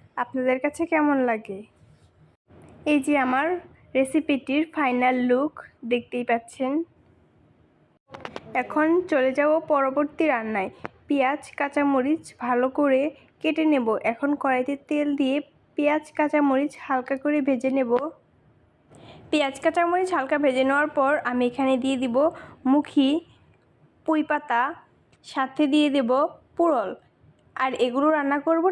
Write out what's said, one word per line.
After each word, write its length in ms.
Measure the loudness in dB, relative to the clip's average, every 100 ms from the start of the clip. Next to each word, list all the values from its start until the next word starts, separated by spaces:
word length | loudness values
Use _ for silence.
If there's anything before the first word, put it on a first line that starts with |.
| _ -8
আপনাদের 400 | -6 -2 -2 0
কাছে 220 | -2 -4 -2
কেমন 320 | 2 2 2 0
লাগে? 300 | -2 -6 -14 -16 _ _ _ _ _ -20 _ _ -20 -20 -8 -2
এই 140 | 0
যে 100 | 2 0
আমার 300 | 0 0 0 -4 -8 -20 _ -2
রেসিপিটির 680 | 0 0 0 -2 -2 -2 -2
ফাইনাল 420 | -2 -2 2 2 2 2
লুক 240 | 2 0 -6 -20 _ -4
দেখতেই 340 | -4 -4 -6 -2
পাচ্ছেন। 420 | -2 -4 -6 -4 -4 -6 _ _ _ _ _ _ _ _ _ _ _ _ -16 -14 -14 -8 -6
এখন 260 | -4 0 2 2 2
চলে 220 | 0 0
যাব 180 | 2 2 2 2
পরবর্তী 520 | 0 2 0 -2 0 0
রান্নায়। 420 | 0 -2 -4 -4 -8 -18 _ -4
পেঁয়াজ 380 | 0 0 -2 -8 -6
কাঁচামরিচ 680 | -4 0 2 2 0 -2 -6 -10
ভালো 280 | -4 0 0 0
করে 240 | 2 2 0 -6 _ _
কেটে 240 | -4 0 2
নেব। 220 | 2 2 -2
এখন 260 | -2 -2 -2 -2
কড়াইতে 380 | 0 0 -2 -6 -4
তেল 200 | -2 -2 0
দিয়ে 200 | 0 -2 -4 _ _ -2
পেঁয়াজ 280 | 0 0 -2 -2
কাঁচামরিচ 580 | 0 2 2 2 -2 -6 -4
হালকা 300 | -4 -2 -4
করে 220 | -2 0
ভেজে 300 | 0 0 0
নেব। 220 | 0 2 0 -2 -10 _ _ _ _ _ _ _ -20 -20 -20 -4
পেঁয়াজ 280 | -2 -2 -2
কাঁচামরিচ 480 | -2 0 0 0 0
হালকা 240 | -2 -2 0
ভেজে 260 | 2 2 2
নেওয়ার 200 | 2 0 0
পর 140 | 0 0 -2
আমি 180 | -2 -2
এখানে 260 | 0 0 0
দিয়ে 200 | 0 -2
দিব 180 | -2 0 0 -2 -16 -6 0
মুখি, 440 | 2 2 2 2 0 -6 _ _ _ _ _ _ _ -2
পুঁই 160 | 0 0
পাতা, 320 | -2 -2 -2 -2 -6 -20 _ _ _ -10
সাথে 380 | -4 -4 0 2
দিয়ে 220 | 4 2
দেব 220 | 2 2 2 0 -4 _ 0
পুরল। 340 | 2 2 -2 -8 _ _ _ _ _ -4
আর 160 | -2 0 0
এগুলো 220 | 2 2 2
রান্না 220 | 0 -2
করব 240 | 0 2 2